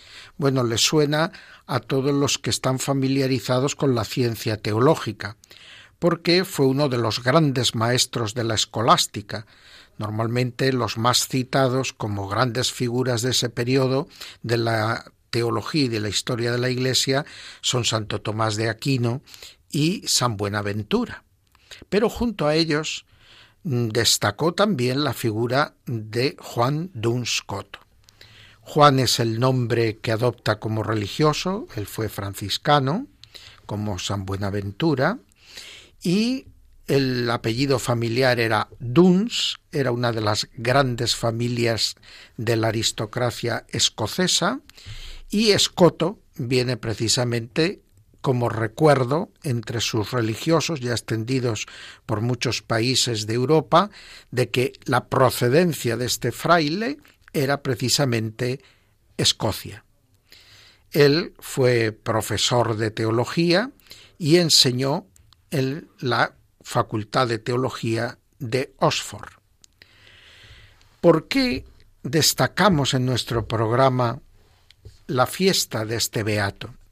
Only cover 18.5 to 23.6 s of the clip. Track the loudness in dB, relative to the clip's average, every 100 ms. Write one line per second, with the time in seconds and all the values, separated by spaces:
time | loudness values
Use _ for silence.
18.5 | 0 -2 -2 -2 0 0 -4 -8 -20 -20
19.5 | -20 _ -2 0 -2 -2 0 0 -2 -4
20.5 | -2 -4 -6 -2 -2 -2 -8 -20 _ _
21.5 | _ -20 -20 -4 0 0 0 -4 0 0
22.5 | 2 2 0 -2 -8 -12 _ -20 -20 -20
23.5 | _